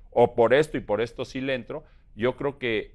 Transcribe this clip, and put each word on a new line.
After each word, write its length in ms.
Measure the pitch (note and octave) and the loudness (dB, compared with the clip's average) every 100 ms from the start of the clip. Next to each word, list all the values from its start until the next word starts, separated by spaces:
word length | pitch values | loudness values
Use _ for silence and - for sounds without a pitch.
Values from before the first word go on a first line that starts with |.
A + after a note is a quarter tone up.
| - | -6
o 240 | B2 A#2+ | 2 2
"por 200 | - A2+ | 4 4
esto 240 | C3+ D3+ C#3 | 4 2 -4
y 20 | |
por 220 | G2+ G#2 | -4 -2
esto 240 | A#2+ - B2+ | -4 -6 -10
sí 160 | C3 | -8
le 120 | C3+ | -6
entro". 300 | B2+ A2 C#3+ - - _ - | -6 -8 -14 -16 -20 _ -4
Yo 200 | A#2+ - | -2 -2
creo 220 | C#3+ C3 | -6 -4
que, 340 | A#2+ G#2+ - | -4 -4 -4